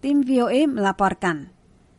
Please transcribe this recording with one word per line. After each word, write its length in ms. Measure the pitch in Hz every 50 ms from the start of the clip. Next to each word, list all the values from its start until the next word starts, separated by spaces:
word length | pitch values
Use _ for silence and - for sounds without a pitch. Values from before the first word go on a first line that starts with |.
Tim 240 | - 277 285 285 262
V 160 | 254 269 247
O 80 | 240 202
A 160 | 226 262 311
melaporkan. 880 | 294 254 220 202 196 190 - 202 190 185 - - 180 160 147 143 - - _ _ _ _ _ _ _ _